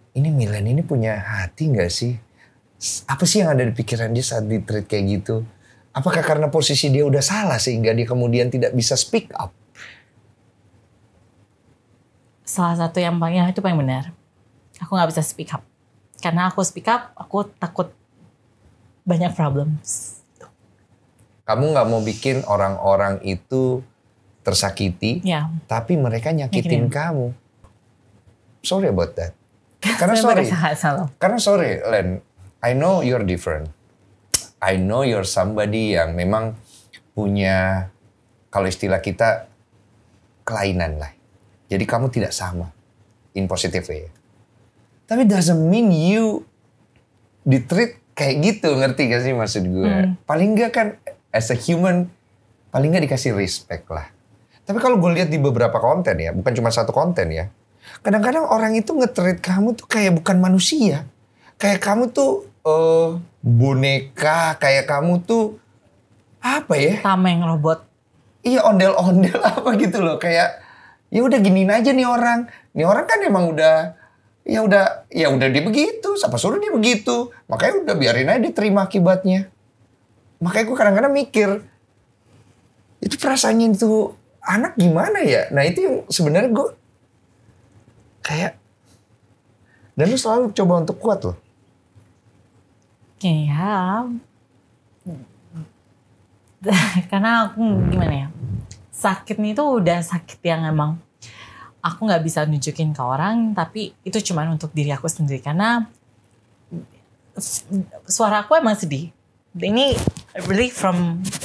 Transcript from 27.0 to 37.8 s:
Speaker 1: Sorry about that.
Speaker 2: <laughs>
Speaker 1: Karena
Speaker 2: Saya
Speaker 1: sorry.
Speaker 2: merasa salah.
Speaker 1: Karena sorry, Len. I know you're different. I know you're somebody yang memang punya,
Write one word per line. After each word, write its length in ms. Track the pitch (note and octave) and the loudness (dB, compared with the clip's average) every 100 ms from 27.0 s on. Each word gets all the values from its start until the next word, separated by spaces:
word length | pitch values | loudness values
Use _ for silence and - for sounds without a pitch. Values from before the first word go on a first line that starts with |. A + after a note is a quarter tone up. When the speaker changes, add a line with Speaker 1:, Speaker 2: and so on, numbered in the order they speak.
| E3 D3+ B2 B2+ _ _ - _ _ _ _ _ _ _ _ _ | -4 -4 -6 -8 _ _ -20 _ _ _ _ _ _ _ _ _
Speaker 1:
Sorry 280 | - F#3+ F#3 | -4 -2 0
about 240 | F#2 E2 | 0 -2
that. 180 | - E2+ - _ _ _ - | -4 -10 -10 _ _ _ -8
Speaker 2:
<laughs> 160 | G3+ A3+ | -4 0
Speaker 1:
Karena 120 | F3 | 0
Speaker 2:
Saya 100 | A3+ A#3 | 2 4
Speaker 1:
sorry. 180 | F#3+ F#3+ | 2 2
Speaker 2:
merasa 260 | F3+ D#3+ | 0 -2
salah. 320 | D3+ D#3+ C#3+ D#3 | 0 -2 -2 -4
Speaker 1:
Karena 240 | - F#3 A#3 | -2 0 0
sorry, 420 | G3+ G3+ C#3 F#2 | 2 2 2 -2
Len. 380 | A2 G#2+ F2+ F#2 - - - _ | -2 0 0 -4 -10 -20 -20 _
I 120 | B2 | -2
know 280 | C3 E3 F#3+ | 0 2 2
you're 240 | B2+ B2 | 2 0
different. 440 | G2 F2 F2+ D#2 D#2 - _ _ _ _ _ - - - | 0 -2 -4 -6 -8 -14 _ _ _ _ _ -6 -6 -4
I 180 | F#2+ F#2+ | 0 0
know 240 | F#2 A#2 | 0 0
you're 220 | C3+ G#2+ | 0 0
somebody 680 | F#2+ - F#2+ G#2+ G#2 A2 A2 | -2 -2 -2 0 -2 0 0
yang 200 | F2+ E2 | 0 0
memang 420 | E2+ F2+ A2 A2+ A2 - - _ - _ | -2 0 0 -2 -8 -18 -20 _ -20 _
punya, 760 | - G2+ G2+ F#2+ F#2+ F#2+ F#2+ | -6 -2 0 2 2 0 -2